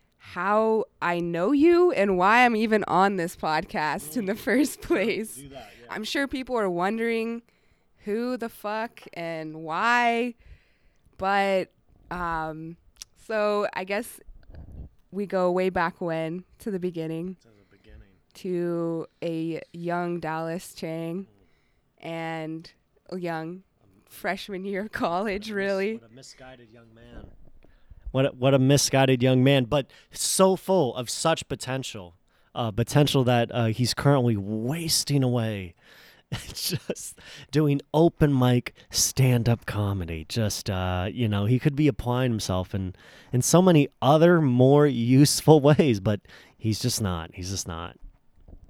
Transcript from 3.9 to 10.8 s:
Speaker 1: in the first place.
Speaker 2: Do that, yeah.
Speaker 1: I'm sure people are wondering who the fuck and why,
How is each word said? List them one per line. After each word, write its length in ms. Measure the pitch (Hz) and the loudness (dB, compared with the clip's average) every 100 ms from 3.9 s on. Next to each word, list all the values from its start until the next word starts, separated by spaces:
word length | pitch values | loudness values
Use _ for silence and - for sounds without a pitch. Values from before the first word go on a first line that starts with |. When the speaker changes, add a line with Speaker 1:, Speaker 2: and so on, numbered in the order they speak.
| 151 - 254 | -4 -6 -6
Speaker 1:
in 80 | 190 | -4
the 100 | 214 | -4
first 460 | - 226 302 - | 0 0 0 -4
place. 540 | - 339 233 190 220 - | -4 -2 0 -4 -6 -12
Speaker 2:
Do 120 | 143 | -18
that, 200 | 135 117 - | -20 -20 -20
yeah. 80 | 240 | -14
Speaker 1:
I'm 140 | - | -12
sure 240 | 214 320 277 | -6 -4 -4
people 320 | 262 254 247 | -6 -6 -2
are 100 | 202 | -2
wondering 720 | 170 185 226 233 226 226 233 - _ _ _ _ _ | 0 -2 -2 -2 -2 -4 -8 -14 _ _ _ _ _
who 360 | - 214 240 247 | -8 -4 -4 -6
the 140 | 226 | -8
fuck 540 | - 208 214 233 - - | -10 -8 -8 -8 -12 -18
and 500 | - 170 165 156 156 | -10 -8 -8 -10 -12
why, 720 | 160 165 226 240 240 233 247 - - - _ _ | -8 -2 0 2 2 0 -2 -6 -18 -20 _ _